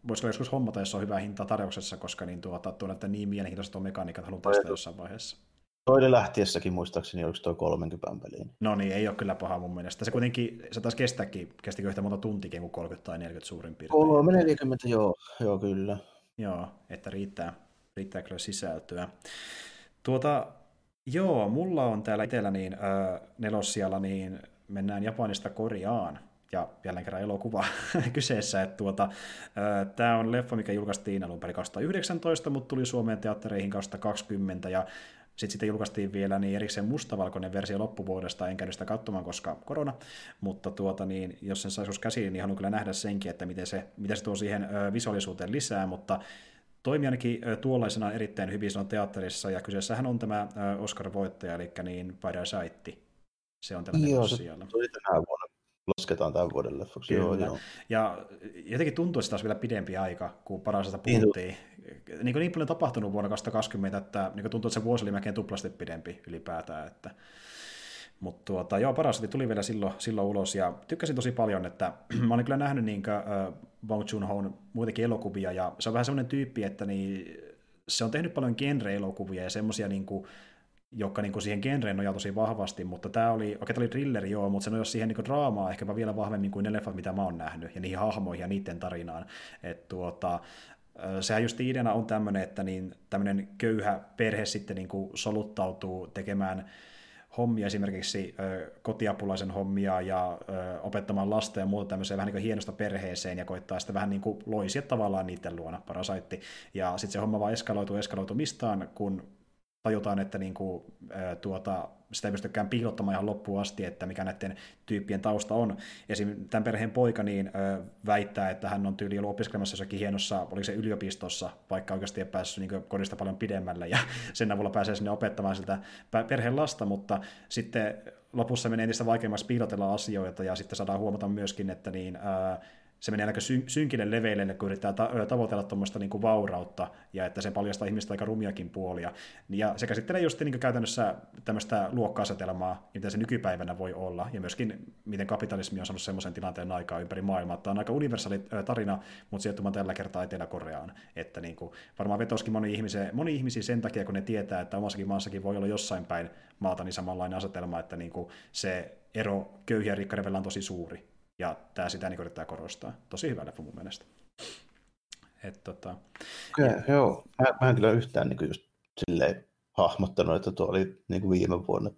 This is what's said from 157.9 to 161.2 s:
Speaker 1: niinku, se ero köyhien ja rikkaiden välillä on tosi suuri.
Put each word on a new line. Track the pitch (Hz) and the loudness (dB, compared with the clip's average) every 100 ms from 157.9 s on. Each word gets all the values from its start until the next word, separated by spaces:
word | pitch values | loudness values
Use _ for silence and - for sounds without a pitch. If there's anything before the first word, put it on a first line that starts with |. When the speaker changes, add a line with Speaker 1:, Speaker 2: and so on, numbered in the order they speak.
| 85 | -8
Speaker 1:
niinku, | 85 90 87 - - | -8 -8 -10 -14 -10
se | - 98 90 - - _ | -4 -2 -2 -6 -16 _
ero | 110 104 98 98 - - | -2 0 0 -2 -12 0
köyhien | 113 104 | 2 2
ja | |
rikkaiden | 101 98 101 | 0 -2 -2
välillä | 98 95 | 0 -2
on | |
tosi | 98 98 | -2 -4
suuri. | 98 90 82 - - _ | -6 -6 -8 -12 -16 _